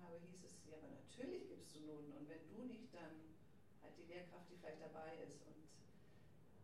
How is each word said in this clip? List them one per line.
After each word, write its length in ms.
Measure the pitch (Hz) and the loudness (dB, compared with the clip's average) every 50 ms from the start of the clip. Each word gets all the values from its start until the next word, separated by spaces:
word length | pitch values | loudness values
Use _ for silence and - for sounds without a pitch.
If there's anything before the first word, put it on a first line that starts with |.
habe, 160 | 180 170 170 170 170 175 | 0 0 0 0 0 -2
hieß 160 | 180 - - | -4 -4 -4
es, 200 | - - - - | -4 -4 -4 -4
„Ja, 100 | 151 156 156 | -4 -2 -2
aber 80 | 147 135 | -2 -2
natürlich 560 | - - - - - 247 269 359 359 - - - | -2 -2 -4 -4 2 4 6 6 6 6 4 2
gibst 260 | - - - - 151 | 0 0 -2 -2 -2
du 40 | 151 151 | 0 2
Noten 260 | 151 151 147 147 143 | 2 2 2 2 2
und 160 | 143 147 147 151 | 2 0 0 0
wenn 200 | 156 160 - - | 0 0 0 0
du 160 | 202 240 254 | 0 4 4
nicht, 280 | 254 220 - - - | 4 4 2 0 -2
dann 440 | 175 170 160 156 160 156 160 - - - - - - - - - - - | 0 0 0 0 0 -2 -2 -4 -6 -6 -8 -10 -10 -10 -10 -10 -10 -8
halt 140 | - - - | -6 -6 -4
die 120 | 175 - 170 | -4 -2 0
Lehrkraft, 400 | 175 180 180 170 175 180 175 175 | 2 2 2 2 -2 -2 -2 -2
die 60 | 175 | -4
vielleicht 240 | 175 170 156 156 160 | 0 2 2 2 4
dabei 340 | 160 156 160 160 160 160 165 - - | 2 2 2 4 4 4 4 4 2
ist.“ 160 | 143 147 - - | 2 0 -2 -2
Und 160 | - - - - - - - - - - - - - - - - - - - - - - - | -4 -4 -4 -6 -6 -6 -8 -8 -8 -8 -8 -8 -8 -8 -8 -8 -8 -8 -8 -8 -8 -8 -8